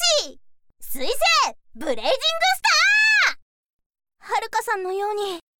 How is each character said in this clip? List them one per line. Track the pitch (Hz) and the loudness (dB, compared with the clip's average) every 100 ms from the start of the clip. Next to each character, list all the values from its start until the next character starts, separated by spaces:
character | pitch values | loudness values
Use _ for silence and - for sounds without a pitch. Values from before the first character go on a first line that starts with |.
| 698 605 | 2 0
嵐、 | 311 - - - _ - | -2 -10 -20 -20 _ -16
水 | - 277 254 | -10 -4 -2
星、 | 523 679 640 523 - - 226 | 0 2 2 0 -4 -16 -8
ブ | 302 | -4
レ | |
イ | 247 | -2
ジ | |
ン | - | 0
グ | |
ス | 523 622 659 740 762 855 622 762 831 855 831 719 - _ _ _ _ _ _ _ _ | 0 -2 0 0 0 2 4 4 4 4 4 2 -2 _ _ _ _ _ _ _ _
タ | - | -4
ー！ | 415 | -4
は | |
る | 440 | -2
か | 440 | -4
さ | 466 415 | -2 -4
ん | |
の | 370 | -2
よ | 381 403 | -4 -4
う | |
に、 | 415 403 339 - | -4 -6 -8 -12